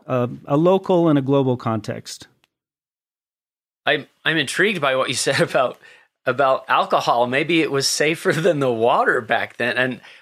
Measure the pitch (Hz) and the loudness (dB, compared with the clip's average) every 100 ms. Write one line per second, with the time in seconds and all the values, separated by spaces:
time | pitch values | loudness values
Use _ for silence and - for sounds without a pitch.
0 | - 127 123 139 - 143 175 190 190 175 | -4 -2 -2 -6 -2 0 2 2 2 2
1 | 170 143 131 139 131 120 117 110 117 113 | 4 2 2 2 2 -2 -4 -4 -6 -10
2 | - - - _ _ _ _ _ _ _ | -12 -18 -20 _ _ _ _ _ _ _
3 | _ _ _ _ _ _ _ _ 135 147 | _ _ _ _ _ _ _ _ -4 -4
4 | - _ 147 160 123 - 202 180 139 131 | -6 _ -2 -2 -2 0 0 0 0 0
5 | 120 120 143 135 160 147 123 - - - | -2 -2 -2 0 0 0 0 -4 -20 -20
6 | _ _ 131 123 135 131 - 139 196 151 | _ _ -4 0 0 0 0 0 2 0
7 | 156 123 123 135 160 160 135 139 - - | 2 2 2 0 0 0 0 0 -2 0
8 | 151 165 190 147 175 147 131 113 120 180 | -2 0 -2 0 0 2 0 2 2 2
9 | 254 131 113 110 104 - 120 117 127 113 | 2 -2 -2 -2 -4 -4 -4 -2 -2 -6
10 | - - | -14 -20